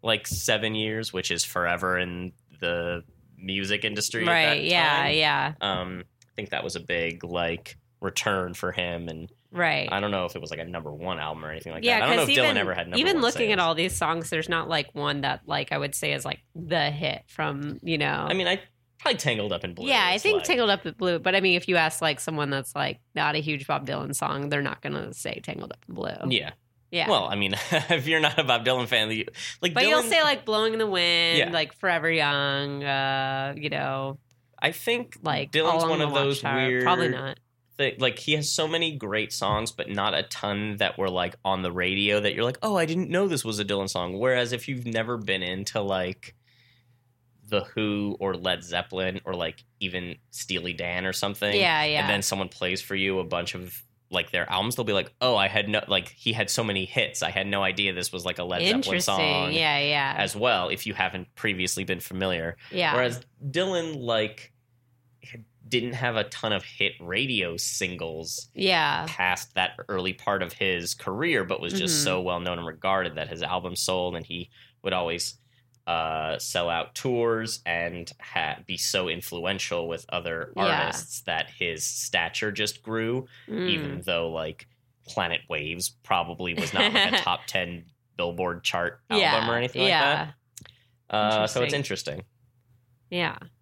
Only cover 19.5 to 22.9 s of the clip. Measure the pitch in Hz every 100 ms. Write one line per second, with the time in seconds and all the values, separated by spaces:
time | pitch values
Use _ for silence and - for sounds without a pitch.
19.5 | 87 87 87 262 247 185 190 - 415 -
20.5 | 269 220 196 165 - 180 170 151 190 190
21.5 | 175 175 175 160 - 160 147 - 156 143
22.5 | 135 131 147 139